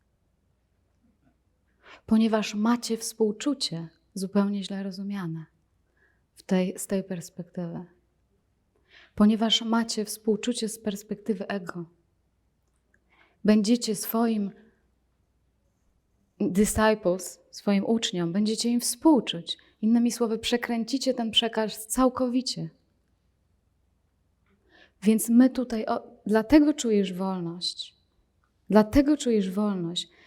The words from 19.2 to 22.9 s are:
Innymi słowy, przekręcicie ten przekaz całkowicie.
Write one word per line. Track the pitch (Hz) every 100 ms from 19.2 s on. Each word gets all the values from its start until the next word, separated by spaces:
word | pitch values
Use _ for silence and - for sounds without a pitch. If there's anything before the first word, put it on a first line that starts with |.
| 208 170 - - _ _
Innymi | 214 233 233
słowy, | 226 233 220
przekręcicie | - 240 240 233 226 269 262
ten | 247 226
przekaz | 208 226 220 214 - -
całkowicie. | - 262 254 254 247 247 - 165 - _